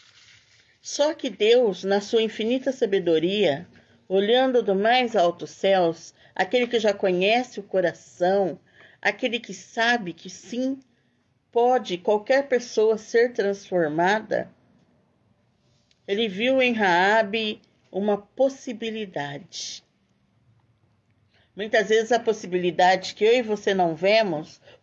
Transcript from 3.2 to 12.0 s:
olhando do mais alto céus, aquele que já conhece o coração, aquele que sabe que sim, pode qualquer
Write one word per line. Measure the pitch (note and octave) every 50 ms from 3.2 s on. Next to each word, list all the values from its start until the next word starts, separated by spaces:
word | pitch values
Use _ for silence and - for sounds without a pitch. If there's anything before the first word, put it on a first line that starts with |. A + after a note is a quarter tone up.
| D#3+ F3+ G3+ G#3+ G3 D#3 C#3 C#3+ - - - _ _ _ _ _ _ -
olhando | F#3 G3 G3+ G#3 A#3+ B3+ C4 C4 B3 A#3+
do | G3+ G3+ F#3+
mais | F#3+ G3+ A3+ B3 B3+ B3 A3+ -
alto | G3 F3 F3 F3 - D3+
céus, | - - - - F#3+ G3 F#3 F3 E3 E3 - - - - _ _ _ -
aquele | - F#3+ - - B3 A#3+
que | A#3+ A#3+ A3+
já | G#3 G#3 G3
conhece | - - F#3+ F3+ F3 F#3 G#3 A3+ B3 B3 - - G#3
o | G3
coração, | - - F#3+ F3 E3 D#3+ - - - - - F3 F#3 G3 G3+ G3 - C#3 - _ _ _ - - - _ _
aquele | - G#3 - - B3+ A#3+ A3+ A3+
que | - - F#3
sabe | - - - - A#3 A3+ A#3 A#3+ A3+ F#3+ E3+
que | E3 - - F#3
sim, | - - - - A#3 A#3+ C4 C4 C4+ C4+ - _ _ _ _ _ _ _ _ _ _ _ _ _
pode | - A#3 A#3+ B3 B3+ B3 G#3+ G3+ F3+
qualquer | F3